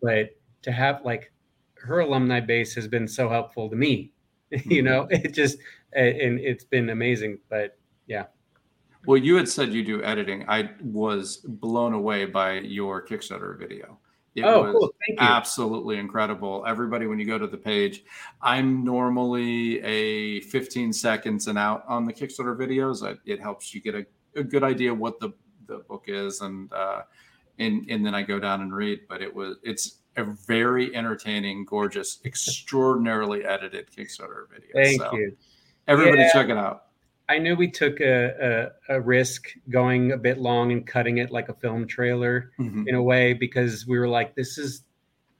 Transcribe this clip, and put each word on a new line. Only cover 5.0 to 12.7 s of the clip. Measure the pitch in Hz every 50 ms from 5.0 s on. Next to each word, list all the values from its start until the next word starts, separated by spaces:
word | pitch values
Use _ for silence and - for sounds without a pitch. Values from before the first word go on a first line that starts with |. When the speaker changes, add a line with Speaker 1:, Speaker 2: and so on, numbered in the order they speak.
| 160 -
Speaker 1:
It | 185 139 127 147 -
just, | 151 147 131 139 - - - - - _ _ -
a-, | 139 127 120 - 151 139
and | 123 120 127
it's | 143 135 120 - -
been | _ 135 127 117 113
amazing, | 113 113 120 123 123 107 107 107 101 98 _ -
but | 113 107 104 101 - _ _ _ _ _ _
yeah. | - 110 101 95 - _ _ _ _ _ _ _ _ _ _ _ _ _ _ -
Speaker 2:
Well, | 135 135
you | 135 127 151 175
had | 185 - -
said | - 156 135 113 107
you | 113 107
do | 107 107 101 104
editing. | 107 107 104 98 98 98 95 -
I | - 107 110 104 104 - -
was | - 117 107 107 107 107 104 98 98 95 -
blown | - - 120 113 104 - 113 117 120 120 117 113
away | 107 101 110 107 98 98
by | 95 90 95 95 95 95 95
your | 101 104